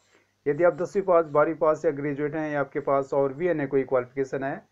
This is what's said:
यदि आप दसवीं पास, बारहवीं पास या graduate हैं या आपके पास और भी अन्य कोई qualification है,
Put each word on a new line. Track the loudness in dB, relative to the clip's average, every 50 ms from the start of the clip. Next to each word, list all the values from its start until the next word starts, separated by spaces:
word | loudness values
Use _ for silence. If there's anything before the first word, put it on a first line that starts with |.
| _ _ _ _ _ _ _ _ _
यदि | -4 0 2 4
आप | 2 2
दसवीं | 2 -2 -4 -2 -2 0
पास, | 4 4 4 2 2
बारहवीं | 2 2 2 2 2 2
पास | 2 2 2 2 0
या | -2 -2
graduate | -2 -4 -4 -4 -2 -4 -4 -4
हैं | -4 -4 -4
या | -2 -4
आपके | -4 -4 -4 -4
पास | -2 0 0 0 0 0 0
और | 0 0 0 -2
भी | -2 -2 -2
अन्य | 0 -2 -2 -2
कोई | 0 -2 0
qualification | 0 0 0 0 -2 -4 -6 -4 -4 -4 -6 -6
है, | -6 -8 -8 -12 _